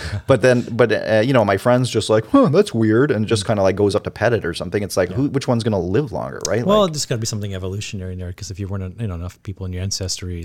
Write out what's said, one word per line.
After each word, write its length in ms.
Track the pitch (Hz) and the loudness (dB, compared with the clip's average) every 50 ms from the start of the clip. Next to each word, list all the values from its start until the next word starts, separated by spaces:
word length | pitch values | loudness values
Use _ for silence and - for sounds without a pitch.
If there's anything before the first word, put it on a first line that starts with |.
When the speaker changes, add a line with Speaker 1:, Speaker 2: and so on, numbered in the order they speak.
| - 82 104 101 - | -4 -6 -8 -4 0
Speaker 1:
But 160 | - 135 104 | 2 2 4
then, 240 | 117 127 123 123 - - | 6 4 4 4 0 -2
but, 220 | 117 110 123 113 | 2 2 2 2
uh, 300 | 110 95 - - 110 107 110 | 2 0 0 2 2 2 4
you 80 | 139 | 4
know, 140 | 139 120 104 | 4 4 4
my 100 | 101 98 | 4 2
friend's 320 | 98 - 120 123 127 127 120 | 2 4 4 4 4 2 2
just 220 | - 110 - - | 0 0 2 2
like, 160 | 110 110 - | 2 2 2
"Huh, 240 | - - 277 254 160 | 4 4 4 6 6
that's 240 | 139 190 208 - - | 4 4 2 2 2
weird," 360 | 113 113 107 110 120 139 147 | 2 4 4 4 4 4 4
and 160 | 143 107 110 | 2 0 0
just 180 | 98 117 104 - | 0 0 0 0
Speaker 2:
Mm. 20 | |
Speaker 1:
kinda, 160 | - 110 104 | 0 2 4
like, 140 | 95 95 95 | 4 4 4
goes 180 | 98 104 98 95 | 4 2 2 2
up 100 | 104 - | 0 -2
to 60 | - | -4
pet 240 | - - 107 117 117 | -4 0 0 2 2
it 100 | 98 - | 0 -2
or 80 | 87 | -4
something. 300 | 82 - 82 90 98 101 | -6 -6 -6 -4 -4 -4
It's 140 | 101 90 - 98 | -4 -2 -2 -2
like, 100 | 92 87 | -2 -2
Speaker 2:
Yeah. 80 | 92 | 0
Speaker 1:
who, 120 | 117 143 139 | -2 -2 -2
which 180 | - 135 - 135 | -2 -2 -2 0
one's 140 | 123 117 107 | 0 0 0
gonna 160 | 113 104 95 | 0 0 -2
live 320 | 82 90 95 123 156 110 | -2 0 0 -2 -2 -2
longer, 300 | 92 65 58 67 - - - | -6 -8 -8 -8 -8 -6 -4
right? 200 | - 98 117 120 | -2 -2 0 2
Speaker 2:
Well, 160 | 185 208 214 | 2 4 4
Speaker 1:
Like 100 | 196 175 | 2 2
Speaker 2:
there's 140 | 151 139 - | -2 -4 -6
gotta 140 | - 135 110 | -4 -4 -4
be 60 | 113 | -4
something 280 | - 113 104 104 101 95 | -6 -6 -6 -6 -8 -8
evolutionary 580 | 92 95 92 95 104 - - - 95 92 92 92 | -6 -6 -6 -6 -8 -8 -10 -10 -10 -8 -8 -8
in 40 | 90 | -8
there, 140 | 92 87 90 | -10 -10 -10
'cause 160 | - 95 - | -12 -12 -12
if 100 | 87 90 | -10 -8
you 80 | 101 90 | -8 -6
weren't, 320 | 101 98 95 92 87 104 | -6 -6 -8 -8 -8 -8
you 60 | 117 | -8
know, 80 | 101 87 | -6 -6
enough 280 | 82 87 87 - _ - | -8 -8 -10 -12 _ -14
people 200 | 101 92 - 95 | -12 -10 -10 -8
in 80 | 92 | -8
your 100 | 90 90 | -6 -6
ancestry 640 | 95 98 - - 98 87 - - 98 90 87 85 | -6 -6 -6 -6 -6 -6 -6 -8 -8 -8 -8 -8